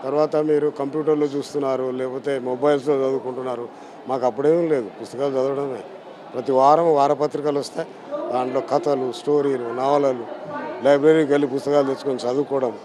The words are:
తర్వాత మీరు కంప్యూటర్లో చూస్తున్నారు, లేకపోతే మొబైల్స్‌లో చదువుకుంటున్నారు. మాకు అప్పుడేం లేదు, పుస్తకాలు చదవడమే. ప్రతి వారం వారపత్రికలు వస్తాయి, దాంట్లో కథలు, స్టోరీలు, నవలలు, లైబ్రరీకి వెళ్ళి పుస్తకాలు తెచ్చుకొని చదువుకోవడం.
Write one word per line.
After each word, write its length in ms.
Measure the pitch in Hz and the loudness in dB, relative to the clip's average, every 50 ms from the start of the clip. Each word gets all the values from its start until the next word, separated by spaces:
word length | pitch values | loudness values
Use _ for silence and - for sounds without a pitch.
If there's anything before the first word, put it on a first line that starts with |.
| - | -4
తర్వాత 320 | 131 135 147 151 156 156 156 156 156 | -2 0 0 0 2 2 0 2 2
మీరు 160 | 151 147 147 151 143 - | 2 2 2 0 -2 -2
కంప్యూటర్లో 480 | 139 139 135 156 151 156 151 147 147 143 135 | -6 -4 -4 -4 0 0 2 2 0 -2 -2
చూస్తున్నారు, 500 | 143 139 - - 147 143 135 131 127 131 131 127 127 | -4 -6 -4 -6 -4 -2 -2 -2 -2 -2 -4 -4 -4
లేకపోతే 320 | 131 127 127 135 120 143 139 135 123 127 | -6 -6 -6 -6 -4 -4 -4 -4 -2 -4
మొబైల్స్‌లో 480 | 127 123 139 147 147 143 127 143 147 135 135 | -4 0 2 2 2 2 2 0 0 2 2
చదువుకుంటున్నారు. 640 | 131 135 135 117 127 127 123 127 127 123 117 120 113 - - - - - - - - | 0 0 -2 -4 -6 -8 -6 -6 -6 -6 -6 -8 -12 -14 -18 -20 -20 -20 -18 -6 -4
మాకు 140 | 135 135 120 123 | -4 0 0 0
అప్పుడేం 340 | 113 120 139 147 165 175 170 165 156 | 0 2 2 2 4 4 2 2 0
లేదు, 140 | 135 113 98 85 - | 0 -2 -4 -10 -12
పుస్తకాలు 320 | 113 - - 120 139 143 135 131 | -14 -12 -6 -4 -4 -2 0 0
చదవడమే. 460 | 131 135 139 135 143 139 127 107 90 - - - - - - - - - - | 0 0 -2 -2 -4 -6 -6 -10 -12 -14 -16 -18 -18 -18 -18 -18 -18 -12 -10
ప్రతి 180 | 123 123 135 131 131 | -8 -2 2 4 6
వారం 280 | 135 139 151 160 170 165 156 143 | 8 8 8 6 6 4 4 4
వారపత్రికలు 600 | 139 143 147 147 151 147 - 156 143 151 143 143 139 | 4 2 2 0 0 -2 -2 -2 -2 -2 -2 -2 -4
వస్తాయి, 240 | - - - 165 - - - - - 285 294 - - - | -6 -8 -8 -8 -8 -12 -18 -14 -10 -8 -8 -6 -4 -2
దాంట్లో 280 | 123 127 127 127 135 123 - | -2 -2 0 -2 -2 -2 0
కథలు, 360 | 131 147 - 147 143 135 131 127 120 - | -2 0 2 0 0 0 0 -4 -6 -6
స్టోరీలు, 500 | - - 147 147 143 143 135 127 120 117 117 123 | -2 0 2 2 2 2 0 -2 -4 -6 -4 -2
నవలలు, 460 | 131 139 147 147 143 139 127 123 113 107 - - - - - - - - - - 113 | 2 2 4 4 4 2 0 -2 -6 -10 -12 -12 -12 -10 -10 -10 -8 -10 -10 0 4
లైబ్రరీకి 460 | 135 143 143 139 156 156 160 156 135 143 | 4 4 6 6 6 6 6 6 4 4
వెళ్ళి 140 | 147 147 135 123 | 2 2 0 -2
పుస్తకాలు 300 | 139 135 139 143 147 139 135 | -4 -2 2 2 4 4 2
తెచ్చుకొని 320 | 135 127 - 143 131 123 117 | 0 -2 -2 -4 -4 -2 -2
చదువుకోవడం. 480 | 120 123 139 143 131 135 139 131 120 107 - - | -2 0 0 -2 0 0 0 0 -2 -4 -6 -12